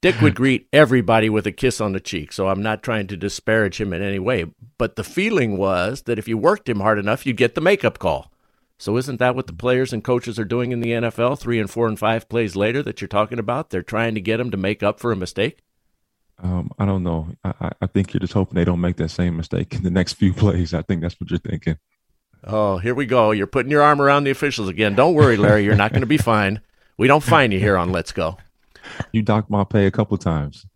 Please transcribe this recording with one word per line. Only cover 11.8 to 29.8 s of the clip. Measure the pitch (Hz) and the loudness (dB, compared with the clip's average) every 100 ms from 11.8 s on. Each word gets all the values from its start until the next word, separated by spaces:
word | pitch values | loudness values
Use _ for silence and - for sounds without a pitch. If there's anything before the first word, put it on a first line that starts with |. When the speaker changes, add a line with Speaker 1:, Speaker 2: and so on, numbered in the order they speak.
| 117 | -2
Speaker 1:
and | 104 | 0
five | 110 113 - | -2 -2 -2
plays | 117 110 | -4 -2
later | 95 104 127 | 0 0 0
that | 139 - | -6 -8
you're | 98 | -4
talking | 101 107 120 | -2 -2 -4
about? | 107 123 165 | -4 -6 -4
They're | 95 | -8
trying | - 110 113 110 | -4 -2 -2 -2
to | |
get | 92 113 | -2 -2
'em | 123 | -2
to | 104 | -2
make | 95 107 | -2 0
up | 101 - | -2 -2
for | 120 | -4
a | 101 | -4
mistake? | 90 - 113 - _ _ _ _ _ _ _ _ | -4 -2 -4 -4 _ _ _ _ _ _ _ _
Speaker 2:
Um, | 90 90 - - | -4 -4 -4 -4
I | 101 | -2
don't | 95 | -2
know. | 90 82 80 - 92 | -2 -4 -6 -8 -8
I, | - | -6
I, | 80 - | -8 -6
I | 92 | -4
think | 98 95 | -2 -2
you're | - | -2
just | 92 | -2
hoping | 104 95 87 | -2 0 0
they | 85 | 0
don't | 87 | 2
make | 87 87 | -2 -2
that | 82 | -6
same | - 87 82 | -2 -2 -2
mistake | 82 90 85 | -4 -4 -4
in | - | -4
the | 92 | -2
next | 90 87 | 0 -2
few | - 98 | 2 0
plays. | 90 104 87 87 | 4 2 2 -2
I | 82 | -4
think | - 90 | -4 -4
that's | 85 - | -4 -8
what | 87 | -6
you're | 87 | -6
thinking. | - 80 - 80 _ _ _ _ _ _ | -4 -6 -4 -6 _ _ _ _ _ _
Speaker 1:
Oh, | - 107 104 92 | -6 0 0 0
here | 104 123 | -2 -4
we | 131 | 0
go. | 127 107 | 2 4
You're | 107 98 | 2 0
putting | 135 123 | -2 0
your | 147 | 4
arm | 147 143 | 4 4
around | 139 143 139 | 4 4 2
the | |
officials | 135 147 123 98 | -2 -2 -4 -6
again. | 92 107 104 | 0 0 4
Don't | 151 | 4
worry, | 156 143 110 | 6 6 6
Larry. | 104 107 | 4 4
You're | 101 104 | 4 4
not | 104 | 2
gonna | 131 113 | 0 0
be | 151 | 0
fined. | - 110 98 107 - _ _ - | 2 2 2 -2 -10 _ _ 0
We | 123 | 4
don't | 151 | 4
fine | 135 160 127 | 4 4 4
you | 95 | 2
here | 104 95 | 2 2
on | 87 | 2
Let's | 90 - | -2 -4
Go. | - 82 95 - _ _ - - - - | -4 -4 -6 -20 _ _ -20 -20 -14 -4
Speaker 2:
You | 113 | -2
docked | 107 107 107 | 2 0 2
my | 104 | 0
pay | 98 107 | 2 2